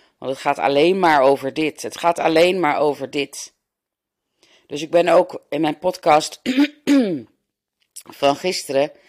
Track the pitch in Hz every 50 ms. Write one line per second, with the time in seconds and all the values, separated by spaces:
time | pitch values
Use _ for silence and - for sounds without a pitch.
0 | _ _ _ _ - 127 135 - - 147 143 - - 147 139 139 151 170 190 190
1 | 185 170 156 143 131 135 139 135 135 135 123 151 156 151 - - - 113 - -
2 | - 170 170 - - 160 160 160 175 180 185 190 170 151 139 - 139 151 143 131
3 | 135 127 135 147 139 - - - - - _ _ _ _ _ _ _ _ _ _
4 | _ _ _ _ _ _ _ _ _ _ _ _ _ _ - 147 160 151 147 170
5 | 170 175 165 180 175 175 - - - _ - 143 160 151 151 - - 185 180 -
6 | - 175 151 151 156 - - - _ - 254 262 294 285 - _ _ - 285 277
7 | 247 202 175 139 110 - _ _ _ _ _ _ _ _ _ _ _ _ _ -
8 | - - - - - 139 143 139 - 185 185 - - - 139 135 139 156 - _
9 | _